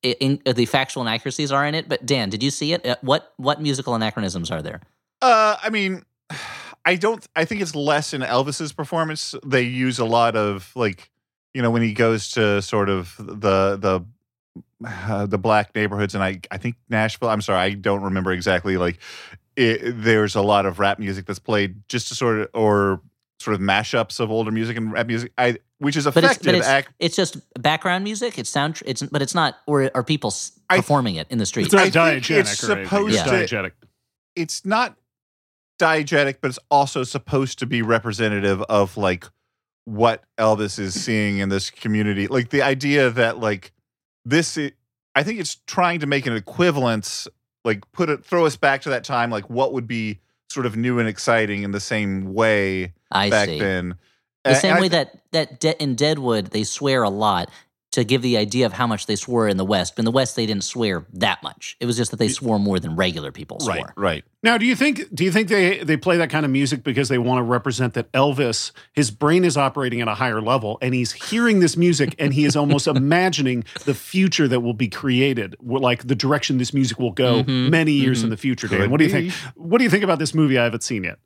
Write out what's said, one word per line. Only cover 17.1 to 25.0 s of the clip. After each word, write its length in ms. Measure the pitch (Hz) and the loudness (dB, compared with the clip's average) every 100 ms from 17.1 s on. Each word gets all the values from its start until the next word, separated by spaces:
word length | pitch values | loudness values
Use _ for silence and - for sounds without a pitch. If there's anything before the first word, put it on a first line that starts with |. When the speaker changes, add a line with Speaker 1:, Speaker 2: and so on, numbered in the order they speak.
| - 120 | -2 -2
Speaker 2:
I'm 140 | 107 | -2
sorry, 160 | 101 95 | 0 0
I 100 | 92 | 0
don't 260 | 101 98 101 | -2 -2 -2
remember 320 | 98 92 92 | 0 -2 -2
exactly. 460 | 90 90 90 98 92 | -2 0 0 0 0
Like, 200 | 87 87 - - - - _ | 0 -4 -12 -20 -20 -20 _
it, 240 | - 120 113 117 120 | 0 2 2 -4 -2
there's 320 | 110 110 104 | 2 4 4
a 60 | 107 | 2
lot 240 | 101 101 | 2 4
of 140 | 98 85 | 2 0
rap 200 | 98 101 | 0 0
music 280 | 101 98 95 | -4 -6 -8
that's 120 | 98 | -12
played 480 | - 107 98 92 - | -2 0 0 -6 -8
just 180 | 123 - | -6 -6
to 60 | |
sort 260 | - 123 110 | -2 0 0
of, 80 | 104 | -2
or 480 | 117 107 104 101 95 - _ _ _ | 0 4 4 2 0 -6 _ _ _
sort 140 | - | -4
of 60 | 104 | -2
mashups 600 | 98 98 117 127 113 - | 2 0 2 -2 -2 -4
of 100 | 110 | -2
older 200 | 110 110 | -2 -2
music 280 | 110 113 117 | -2 -2 -4
and 120 | 113 | -4
rap 160 | 107 | -4